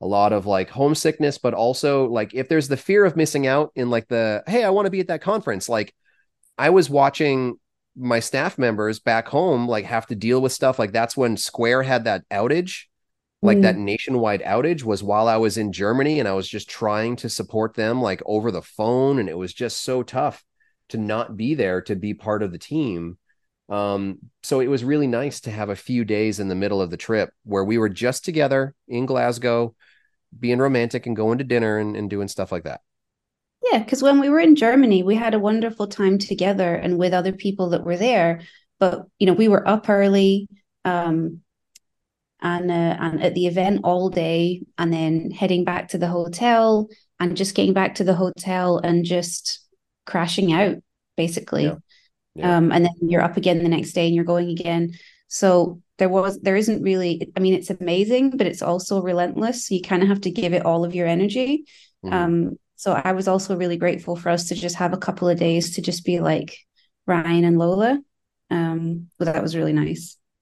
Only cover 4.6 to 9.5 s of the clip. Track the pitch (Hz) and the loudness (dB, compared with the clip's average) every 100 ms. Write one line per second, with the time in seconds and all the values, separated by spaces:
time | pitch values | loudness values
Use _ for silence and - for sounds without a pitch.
4.6 | 208 196 196 190 180 160 190 214 - 98 | 2 2 0 -2 -4 -4 -2 -4 -4 -6
5.6 | - 113 104 _ _ _ _ _ _ - | -4 -4 -4 _ _ _ _ _ _ -2
6.6 | 143 185 139 143 139 - 151 135 127 - | 4 4 4 4 2 2 0 0 -2 -6
7.6 | _ _ _ - 123 117 - 135 170 - | _ _ _ -8 -2 -2 0 -2 -2 0
8.6 | 123 107 107 110 123 113 - 143 180 | 0 0 -2 -2 0 0 0 0 2